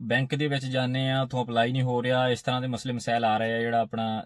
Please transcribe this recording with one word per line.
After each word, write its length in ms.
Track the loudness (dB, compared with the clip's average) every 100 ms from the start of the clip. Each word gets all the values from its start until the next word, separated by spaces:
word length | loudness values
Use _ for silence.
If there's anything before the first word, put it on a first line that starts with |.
ਬੈਂਕ 320 | -2 0 0
ਦੇ 120 | -2 0
ਵਿੱਚ 180 | -2
ਜਾਂਦੇ 460 | -2 -2 0 0 0
ਆ 120 | 0
ਉੱਥੋਂ 220 | 0 -2
ਅਪਲਾਈ 280 | 0 2 2
ਨਹੀਂ 100 | 2
ਹੋ 200 | 2 2
ਰਿਹਾ, 260 | 2 2 2
ਇਸ 140 | 0
ਤਰ੍ਹਾਂ 180 | -2 -2
ਦੇ 60 | -2
ਮਸਲੇ 260 | -6 -4
ਮਸਾਇਲ 320 | -4 0 2
ਆ 120 | 2 2
ਰਹੇ 180 | 2
ਆ। 60 | 0
ਜਿਹੜਾ 200 | 2 2
ਆਪਣਾ 420 | 0 -2 -2 -4